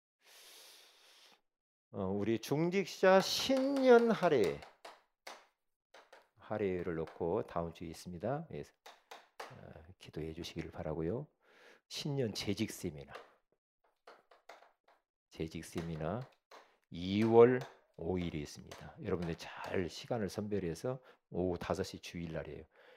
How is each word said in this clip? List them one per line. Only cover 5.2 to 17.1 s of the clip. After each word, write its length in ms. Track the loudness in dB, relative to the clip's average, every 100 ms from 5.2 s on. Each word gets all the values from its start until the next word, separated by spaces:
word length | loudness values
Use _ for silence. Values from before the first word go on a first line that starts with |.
| -20 -20 -20 _ _ _ _ -20 -20 -20 _ _
할애를 560 | -8 -2 0 0 -2
놓고 540 | -4 -6 -4 -2 0 -2
다음 240 | -4 -4
주에 160 | -6 -12
있습니다. 580 | -12 -12 -6 -4 -4 -6
예, 80 | -10
어, 1120 | -12 _ -20 -20 _ -20 -20 _ -16 -16 -18 -18 -20 -20
기도해 340 | -12 -8 -8
주시기를 380 | -8 -10 -8 -10
바라고요. 560 | -8 -6 -2 -2 -4 -8 _ _ -20 -20 -20 _
신년 440 | -8 -4 -2 -2
재직 380 | -2 -4 -2 -2
세미나, 420 | -4 -8 -8 -14 -16 -18 _ _ _ _ _ _ _ -20 -20 _ -20 -20 -20 -20 _ _ _ _ _ _
재직 340 | -8 -8 -6
세미나 560 | -10 -8 -6 -4 -4 -4 -8 _ _ -20 -20 _ _
이월 680 | -8 0